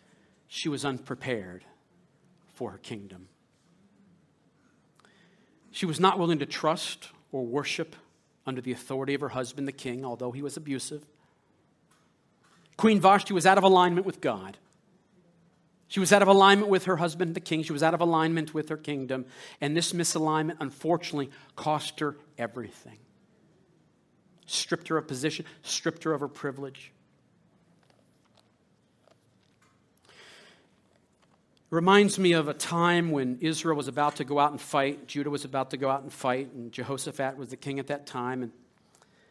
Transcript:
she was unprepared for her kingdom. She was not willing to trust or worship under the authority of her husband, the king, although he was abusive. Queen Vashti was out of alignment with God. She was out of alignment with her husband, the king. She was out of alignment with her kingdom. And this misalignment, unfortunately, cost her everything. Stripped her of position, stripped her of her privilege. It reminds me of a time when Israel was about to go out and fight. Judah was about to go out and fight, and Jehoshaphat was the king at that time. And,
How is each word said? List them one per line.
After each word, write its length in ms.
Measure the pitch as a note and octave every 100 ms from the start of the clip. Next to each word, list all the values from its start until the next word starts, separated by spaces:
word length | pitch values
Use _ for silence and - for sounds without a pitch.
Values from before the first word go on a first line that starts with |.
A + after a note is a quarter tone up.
| _ _ _ _ _
she 200 | - E3
was 160 | C3+
unprepared 800 | C#3 B2+ B2+ B2 C3 A#2 F#2 F#2 - _ _ _ _ _ _ _ _
for 200 | - A2+
her 60 | F#2+
kingdom. 500 | - A2 G2 F#2 F#2+ _ _ _ _ _ _ _ _ _ _ _ _ _ _ _ _ _ _ _ _ _ _ _ _
She 160 | - F3+
was 120 | D3+
not 200 | F#3+ F#3
willing 220 | E3+ D#3+
to 60 | C#3
trust 640 | - D#3 F3 - - - - -
or 140 | C3+ A#2
worship 500 | C#3 C#3 - D#3+ - _ _ _ _
under 160 | - C3
the 120 | B2+
authority 420 | A#2+ - C3+ C3+
of 80 | C#3
her 80 | C#3+
husband, 360 | B2+ B2 C#3+ C#3
the 60 |
king, 320 | C#3 C3 B2
although 280 | C3+ A#2+ B2+
he 100 | C3
was 160 | C#3+ E3
abusive. 480 | D3+ C3 - D3+ - _ _ _ _ _ _ _ _ _ _ _ _ _ _ _ _ -
Queen 240 | A3 G#3
Vashti 320 | F#3+ G3 -
was 140 | F#3 F#3
out 100 | G3
of 80 |
alignment 400 | F#3+ F#3 F3 F3
with 160 | F#3+ -
God. 380 | C#3 G#2 F#2+ - _ _ _ _ _ _ _ _ _ _ _ _ -
She 100 | G3
was 120 | F3+
out 80 | G3+
of 80 | G3
alignment 400 | G3 G3 G3+ G#3
with 160 | F#3
her 140 | F#3 E3
husband, 360 | F3 D#3+ F3
the 60 | E3+
king. 220 | - D#3+
She 100 | D3+
was 100 | C#3+
out 120 | D#3+
of 80 | E3
alignment 500 | E3+ D#3+ D#3+ E3 D3+
with 160 | D#3 D3+
her 80 | D#3
kingdom. 480 | D3+ C#3+ B2+ C3 B2 - - -
And 160 | D3
this 200 | D#3+ E3
misalignment, 640 | F3 E3 E3 D#3 D#3 D#3 D#3+
unfortunately, 720 | C#3 - D#3+ E3+ - D3 C3+ - - -
cost 440 | D#3 D3+ - -
her 180 | D3 D3 - -
everything. 600 | A#2 B2+ G#2+ - A#2 A2 _ _ _ _ _ _ _ _ _ _ _ _ _ _
Stripped 440 | - - - E3+ -
her 100 | D#3+
of 100 | D3+
position, 380 | B2+ D3+ D#3 - -
stripped 420 | - - E3 -
her 80 | D#3+
of 80 | D3
her 80 | C#3+
privilege. 640 | - C#3+ C3+ C#3 C3+ - _ _ _ _ _ _ _ _ _ _ _ _ _ _ _ _ _ _ _ _ _ _ _ _ _ _ _ _ _ _ _ _
It 40 | - - - - _ _ _ _ _ _ _ _ _ _ _ -
reminds 480 | E3 F3+ G3+ G3+ F#3+
me 140 | F#3
of 160 | E3 D3
a 60 |
time 560 | - - E3+ F3 F3 E3+
when 280 | C#3+ B2+ B2
Israel 360 | D#3+ D#3 E3 D3
was 120 | C3+
about 280 | B2+ D3 -
to 80 |
go 140 | C3+ C#3+
out 120 | D3
and 100 | C#3+
fight. 460 | - D3 C#3 C#3+ -
Judah 240 | D3 D3
was 160 | C#3+ C3+
about 240 | C3+ C3
to 80 | D3
go 100 | C3+
out 140 | C3+
and 100 | C#3+
fight, 400 | - C3 B2+ C3+
and 180 | C3 A#2
Jehoshaphat 680 | C3 A#2+ C3+ D3+ - C3+ C3+
was 100 | A#2+
the 80 | B2+
king 220 | C#3+ C#3
at 80 | C3+
that 200 | C#3+ C#3+
time. 360 | B2+ B2 B2+
And, 100 | A#2 - _ _ _ _ _ _ _